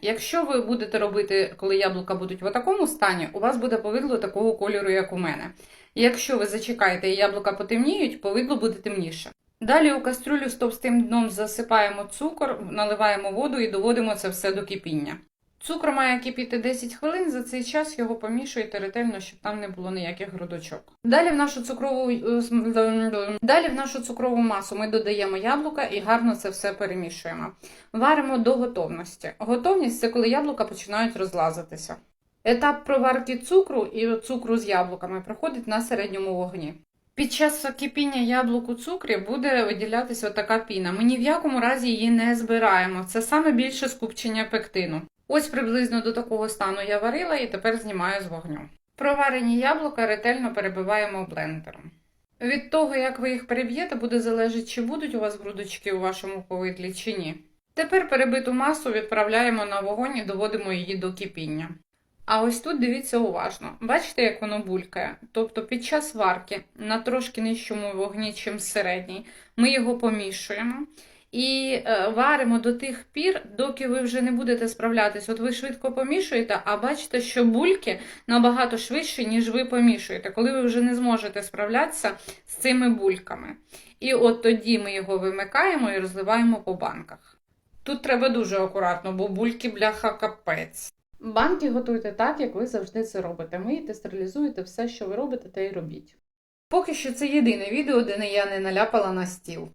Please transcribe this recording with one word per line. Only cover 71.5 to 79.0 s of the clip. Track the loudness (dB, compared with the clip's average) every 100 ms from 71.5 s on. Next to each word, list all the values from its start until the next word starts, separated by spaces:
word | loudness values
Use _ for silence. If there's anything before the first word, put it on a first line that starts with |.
| 0 0 -2 0
е, | 2 2
варимо | 2 4 4 4 4
до | 2
тих | 0 -4 -8 -8
пір, | -2 0 0 -4 -2
доки | -2 -2 -2
ви | 0
вже | 0 0
не | 2
будете | 2 2 0 0
справлятись. | -2 0 2 2 0 -4
От | -2
ви | -2
швидко | -2 -6 -6 -4
помішуєте, | -2 0 0 0 0 0 -2 0
а | 0
бачите, | 0 -2 -2 -2
що | 0 4 4
бульки | 6 4 4 0 -4 -8 -12 2
набагато | 6 6 6 2 0
швидше, | -2 -4